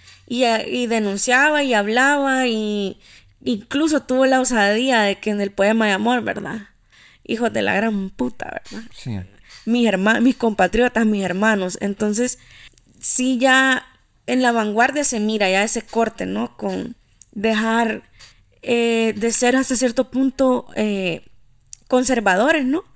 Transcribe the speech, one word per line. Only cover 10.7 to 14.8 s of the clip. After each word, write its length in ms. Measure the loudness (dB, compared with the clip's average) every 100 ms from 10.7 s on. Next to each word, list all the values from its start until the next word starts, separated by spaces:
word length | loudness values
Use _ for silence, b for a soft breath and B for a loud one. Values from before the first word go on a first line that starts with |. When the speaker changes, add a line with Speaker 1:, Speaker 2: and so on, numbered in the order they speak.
| 2 0 2
Speaker 1:
mis 200 | 0 0
hermanos. 540 | -2 0 0 0 -2 -4
Entonces, 580 | -6 -4 -2 -2 -2 -6 B B B _ _ -8
sí 380 | -2 0 0 2
ya 460 | 4 4 4 0 -4 _ _ _ -4
en 120 | 0
la 120 | 2
vanguardia 500 | 2 0 2